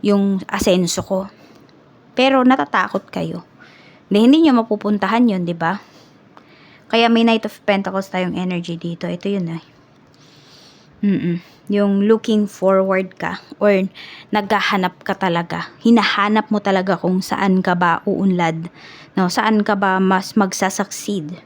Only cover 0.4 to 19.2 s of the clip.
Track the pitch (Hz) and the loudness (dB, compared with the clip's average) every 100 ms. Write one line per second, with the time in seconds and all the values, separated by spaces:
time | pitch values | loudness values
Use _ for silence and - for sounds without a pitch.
0.4 | - 202 202 185 175 - 185 190 196 - | -4 -2 0 2 0 -4 -4 -6 -6 -16
1.4 | - - - _ _ _ _ - 262 269 | -20 -20 -20 _ _ _ _ 0 2 4
2.4 | 254 269 285 202 185 196 - 185 165 175 | 4 2 0 -2 -2 -4 -6 -8 -8 -10
3.4 | - _ - - - - _ 202 233 311 | -14 _ -20 -20 -20 -20 _ 2 6 6
4.4 | 320 247 226 208 208 208 190 226 247 190 | 6 4 0 -2 -2 -2 0 2 2 0
5.4 | 175 170 165 196 - - - _ _ - | -4 -4 -4 -4 -10 -20 -20 _ _ -20
6.4 | _ - - - _ 226 233 233 226 226 | _ -20 -20 -20 _ 0 2 4 4 2
7.4 | 214 - - 196 196 190 190 185 185 180 | -2 -8 -2 -2 -2 -6 -6 -4 -4 -4
8.4 | 185 180 170 170 170 170 175 175 196 202 | -4 -6 -6 -8 -8 -8 -8 -6 -4 -4
9.4 | 170 165 - _ _ _ _ _ - - | -4 -8 -12 _ _ _ _ _ -20 -20
10.4 | - - - - - - 202 185 175 170 | -20 -20 -20 -20 -20 -4 0 0 -2 -4
11.4 | - - - 202 202 196 202 220 - 214 | -8 -20 -4 0 0 2 2 2 2 0
12.4 | 202 - 190 190 190 190 190 - 180 185 | -2 -2 2 2 2 -2 -4 -8 -8 -8
13.4 | - - 208 196 190 - - - - 214 | -14 -2 2 2 0 -8 -20 -20 -4 -4
14.4 | 202 202 - 202 180 - - 190 190 170 | 0 -2 0 -2 -2 -4 -8 -4 -2 -2
15.4 | 170 170 165 - 226 233 202 - 202 214 | -4 -8 -10 -2 4 4 4 0 0 0
16.4 | 214 208 202 190 185 180 180 185 - - | 0 -2 0 0 0 -2 0 -2 -2 -2
17.4 | 196 185 185 180 175 165 - 190 190 180 | 2 2 2 0 0 0 -2 0 0 0
18.4 | 165 160 165 - - - - - | -2 -4 -10 -16 -20 -20 -10 -2